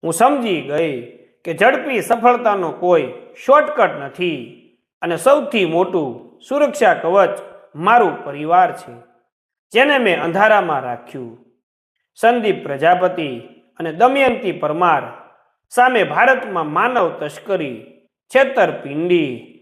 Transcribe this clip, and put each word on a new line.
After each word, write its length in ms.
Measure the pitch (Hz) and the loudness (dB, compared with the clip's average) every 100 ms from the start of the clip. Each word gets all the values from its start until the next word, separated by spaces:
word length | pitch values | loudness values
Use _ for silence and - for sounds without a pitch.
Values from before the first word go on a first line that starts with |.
હું 100 | 160 | -4
સમજી 480 | 165 240 285 233 165 | 2 2 2 -2 -4
ગઈ 400 | 131 147 165 131 120 - _ _ | -4 -4 -2 -4 -10 -20 _ _
કે 100 | - | -10
ઝડપી 480 | 160 220 277 311 240 | 0 2 2 -4 -4
સફળતાનો 720 | 170 233 233 247 233 202 170 | -2 0 2 2 0 -2 -4
કોઈ 420 | - 180 175 131 - - - - | -4 2 2 0 -10 -20 -16 2
શોર્ટકટ 500 | 285 285 - 196 135 | 2 2 0 -2 -2
નથી 640 | 139 - 175 147 113 - _ _ _ _ | -12 -6 -6 -6 -10 -20 _ _ _ _
અને 160 | 170 165 | -6 0
સૌથી 480 | 262 294 240 226 175 | 2 2 2 -2 0
મોટું 720 | 165 185 185 143 113 - _ - | 0 0 0 -4 -8 -16 _ -6
સુરક્ષા 440 | 277 294 - 214 | 0 0 2 2
કવચ 460 | 160 160 190 180 - - - _ 143 | 2 2 2 2 0 -14 -20 _ -4
મારું 480 | 180 240 196 - | 2 4 4 -2
પરિવાર 480 | - 143 151 175 180 | -12 -10 0 2 2
છે, 220 | - - 120 _ _ _ _ _ _ _ | -2 -16 -20 _ _ _ _ _ _ _
જેને 260 | 226 277 285 | 0 2 2
મેં 240 | 226 165 | 2 0
અંધારામાં 600 | 160 170 214 208 180 147 | -2 2 4 4 2 -4
રાખ્યું." 680 | 123 120 - 139 120 113 _ _ _ _ _ _ _ _ | -4 -10 -12 -14 -14 -16 _ _ _ _ _ _ _ _
સંદીપ 480 | 226 247 214 165 | 0 2 0 -4
પ્રજાપતિ 760 | 139 139 160 180 180 - 151 120 - - _ _ | -6 0 2 2 0 -2 -8 -8 -14 -20 _ _
અને 140 | 165 | -10
દમયંતી 580 | 160 247 277 262 226 190 | 2 2 4 0 0 -6
પરમાર 500 | 156 151 156 175 151 - - - _ _ _ _ | -4 -4 0 2 2 -2 -18 -20 _ _ _ _
સામે 340 | - 247 240 | 2 2 4
ભારતમાં 680 | 165 151 240 262 214 185 156 | 0 2 2 2 -2 -6 -4
માનવ 380 | 156 226 247 175 - | -2 0 0 -2 -4
તસ્કરી, 640 | 151 147 - 190 147 117 85 _ _ _ _ 254 | -10 -12 -6 -6 -6 -10 -18 _ _ _ _ 0
છેતરપિંડી 1000 | 269 262 175 - 139 143 175 175 143 117 - _ | 2 2 0 -2 -8 -6 0 0 0 -8 -16 _